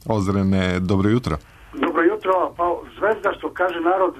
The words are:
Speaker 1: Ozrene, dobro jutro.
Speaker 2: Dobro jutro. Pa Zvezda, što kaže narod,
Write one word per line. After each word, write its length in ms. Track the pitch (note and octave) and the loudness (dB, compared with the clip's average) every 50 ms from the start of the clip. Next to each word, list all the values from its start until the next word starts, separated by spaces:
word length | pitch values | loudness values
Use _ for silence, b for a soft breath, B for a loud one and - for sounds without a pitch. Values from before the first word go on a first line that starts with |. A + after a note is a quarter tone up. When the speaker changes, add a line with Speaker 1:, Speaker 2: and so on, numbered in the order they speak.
| - - | -4 -2
Speaker 1:
Ozrene, 680 | A2 G#2+ G2 F#2+ G2 G2 F#2+ F#2+ G2 F#2+ F#2 F#2 F2+ F#2 | -2 0 0 0 0 2 2 2 2 2 2 0 0 0
dobro 300 | F#2 F2+ G#2 F#2+ G2 G#2 | 0 0 2 2 4 4
jutro. 280 | A2 B2 B2+ - D2 - B B B B B B - | 2 2 0 -2 -4 -4 B B B B B B -6
Speaker 2:
Dobro 300 | C#3+ C3+ E3 - E3 E3 | -4 -4 -2 0 2 2
jutro. 500 | F3+ G#3+ G#3+ - F#3 F#3 F3+ D#3+ C#3 - | 2 2 0 0 0 2 2 0 -2 -2
Pa 180 | - E3+ F3 E3+ - - - - | -2 -2 -2 -2 -4 -6 -14 -8
Zvezda, 360 | - F#3 G#3 A3 G#3 - G3 - | -2 0 0 0 0 -2 -4 -4
što 120 | - - D3+ | -4 -8 -8
kaže 300 | - - F3+ F#3 E3+ E3+ | -4 -2 -2 -2 -2 -2
narod, 340 | E3 E3+ F#3 F#3+ F#3+ E3+ C#3 | 0 0 2 2 2 0 0